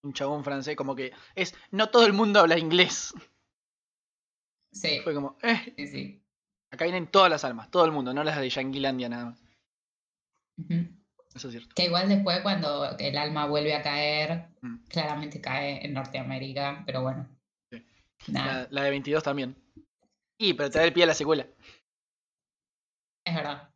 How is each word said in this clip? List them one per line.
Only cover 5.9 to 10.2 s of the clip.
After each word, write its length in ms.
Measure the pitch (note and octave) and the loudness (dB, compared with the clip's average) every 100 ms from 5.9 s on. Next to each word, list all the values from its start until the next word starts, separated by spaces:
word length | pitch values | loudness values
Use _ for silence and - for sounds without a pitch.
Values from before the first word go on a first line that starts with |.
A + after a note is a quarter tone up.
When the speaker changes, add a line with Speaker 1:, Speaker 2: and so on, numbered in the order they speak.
| C#3 C3+ - _ _ _ _ _ | -10 -12 -14 _ _ _ _ _
Speaker 1:
Acá 120 | B2+ | -4
vienen 220 | E3 F3+ D#3+ | -2 -2 4
todas 240 | G3 F#3 | 6 6
las 140 | D3+ | 4
almas, 260 | C3+ A#2 - | -2 -8 -2
todo 140 | F#3+ | 4
el 80 | D#3+ | 4
mundo, 200 | D3+ B2+ | 4 -2
no 120 | C3+ | -2
las 140 | D3+ D3 | -2 -2
de 100 | C3 | -2
Yanquilandia 580 | C3+ C3 C#3 C#3 B2+ A#2+ | -4 -4 -2 -2 -2 -4
nada 160 | A#2+ A#2+ | -6 -10
más. 160 | C3+ _ _ _ _ _ _ _ _ | -14 _ _ _ _ _ _ _ _